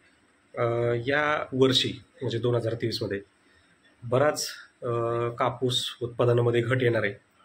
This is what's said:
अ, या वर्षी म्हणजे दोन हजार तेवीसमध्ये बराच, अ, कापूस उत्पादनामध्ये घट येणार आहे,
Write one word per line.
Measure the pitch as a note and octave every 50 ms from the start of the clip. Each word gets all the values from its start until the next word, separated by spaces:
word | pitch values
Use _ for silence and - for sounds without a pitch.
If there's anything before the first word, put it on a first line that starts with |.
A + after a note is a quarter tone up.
| _ _ _ _ _ _ _ _ _ _ - C3+
अ, | A#2+ A#2 A#2 A#2 A#2+ A#2 A#2+ A#2+ A#2 B2+
या | C#3 D3 D3+ D3 D3+ D3+ D3+ - -
वर्षी | C3 C3+ C3 C3 - - C3+
म्हणजे | B2 - - _ _ - C3+ A#2 A2+ A2+
दोन | A#2 B2 A#2+
हजार | A#2 A2 A2+ A2+
तेवीसमध्ये | - - A2+ G#2+ - A2+ G2 G2 G2+ G2 _ _ _ _ _ _ _ _ _ _ _ _ _ _ _ -
बराच, | A#2+ A#2+ B2 C#3+ D3+ D3 - - - - - - - _ - -
अ, | B2 A#2 A#2+ A2+ A#2 A#2 A#2 A#2+ A#2+
कापूस | A#2 - C3+ B2 A#2+ - C3 B2 B2 - - - - -
उत्पादनामध्ये | A#2+ A#2 - - B2+ A#2+ A#2+ A#2+ A#2+ A#2+ A#2 A#2+
घट | A#2 A2+ C3 B2 B2+
येणार | A#2+ A2+ A2 G#2
आहे, | G2+ G2+ - _ _ _ _